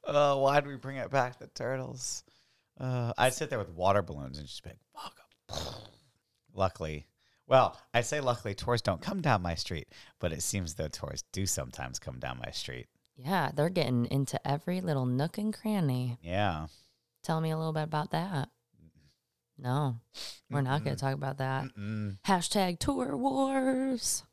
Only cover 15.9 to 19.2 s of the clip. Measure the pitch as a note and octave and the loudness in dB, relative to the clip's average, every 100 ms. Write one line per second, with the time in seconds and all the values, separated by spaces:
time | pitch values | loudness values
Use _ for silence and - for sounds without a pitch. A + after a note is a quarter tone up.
15.9 | B2+ B2 A#2+ E2 F#2 G#2 D#2+ D#2 - _ | 2 -2 -4 -2 2 2 0 -6 -12 _
16.9 | _ _ _ - D#3+ D#3+ D#3 D#3+ D#3 D3+ | _ _ _ -2 0 0 -2 -2 -2 -2
17.9 | D#3 D3+ D#3+ F#3 D#3+ - _ _ _ E2 | -2 0 -2 -2 -2 -4 _ _ _ -20
18.9 | _ _ _ | _ _ _